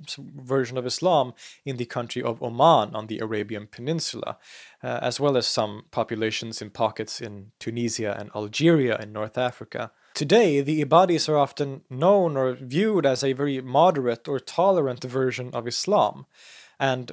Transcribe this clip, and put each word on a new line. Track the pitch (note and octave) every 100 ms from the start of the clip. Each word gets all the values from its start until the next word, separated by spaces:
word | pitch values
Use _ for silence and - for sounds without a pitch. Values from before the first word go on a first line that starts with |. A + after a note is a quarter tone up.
s-, | D3 -
version | C#3 C#3 B2+ C3+ A#2+ C3
of |
Islam | B2 - F3+ D#3+ B2 - - -
in | C#3+ B2
the |
country | A#2+ C3+ A#2+ B2
of | A#2+ A#2
Oman | B2 A#2 D#3 D3 G#2+
on | A2 G#2+
the | A2+
Arabian | A2 G#2+ G#2 G#2+ G#2+
Peninsula, | - B2+ D#3+ - A#2+ - - - - - _
uh, | B2+ A#2+
as | B2 A#2+
well | C#3+ C3
as | -
some | - G#2+ G#2 -
populations | - A2 A2 A2 - A#2 A2+
in | G#2+
pockets | - A2 - A2 -
in | A#2 G2+ G2 -
Tunisia | - A#2 A#2+ A2 G#2+ G#2
and | G#2
Algeria | G#2+ G#2+ G#2+ D#3+ D#3+ B2+ G#2+
in | G#2
North | G#2+ G#2+ -
Africa. | B2 - A2 A#2+ A2+ _ _
Today, | - D3 G#3 G3+ C#3+
the | C#3 D#3
Ibadis | C#3 E3 F#3 E3 D3+
are | D3+
often | C#3 - C#3+ C3+ -
known | B2+ E3+ G3+ F3 C#3
or | C3
viewed | B2 B2 C#3+ A3 G3 C#3
as | B2+
a | C3+
very | C3 D3 C3+
moderate | C3 C3+ F3 D#3 B2 A#2 -
or | C3+
tolerant | - - F#3+ F#3 C3+ B2
version | B2+ B2+ C3 B2 B2
of | B2 A#2
Islam. | - - G3+ G#2+ - C3+ _ - - - -
And | C3+ B2+ B2